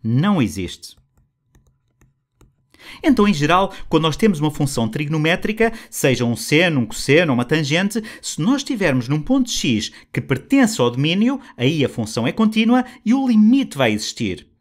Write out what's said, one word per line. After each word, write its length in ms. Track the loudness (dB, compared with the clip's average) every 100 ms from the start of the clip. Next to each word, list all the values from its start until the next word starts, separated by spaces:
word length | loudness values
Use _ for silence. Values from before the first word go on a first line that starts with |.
não 380 | 0 0 2 2
existe. 540 | 0 -2 -10 -12 -20 -20 _ _ _ _ _ _ _ _ _ _ _ _ _ _ _ _ _ _ -20 -4
Então, 260 | 2 4 4
em 60 |
geral, 400 | 2 2 2 0 -6 -2
quando 140 | 0
nós 140 | 0 2
temos 220 | 0 2
uma 120 | -2
função 360 | -2 -4 -2 -4
trigonométrica, 840 | -4 -4 -2 0 -2 -4 0 -2 -2 -14
seja 360 | -2 0 2 0
um 100 | -4
seno, 460 | 0 2 2 0
um 40 | -2
cosseno 460 | -6 2 4 4
ou 60 | 0
uma 80 | 0
tangente, 580 | 0 0 0 0 -4 -8 -14
se 200 | -12 -4
nós 160 | 0 0
estivermos 500 | -2 -2 0 0 0
num 140 | -4
ponto 280 | 0 0 0
X 420 | -2 0 -2 -4 -12 _
que 100 | -8
pertence 580 | -4 -6 0 2 2 2
ao 120 | 0
domínio, 480 | 0 -2 2 0 -2 -8 -2
aí 260 | -2 0
a 60 | -2
função 380 | -2 -6 -4 -4
é 40 |
contínua 520 | 0 0 2 2 2 0 -8 -2
e 80 |
o 140 | 0 2
limite 500 | 4 6 4 0 0
vai 160 | 0
existir. 600 | 0 -4 -6 -6 -6 -12 _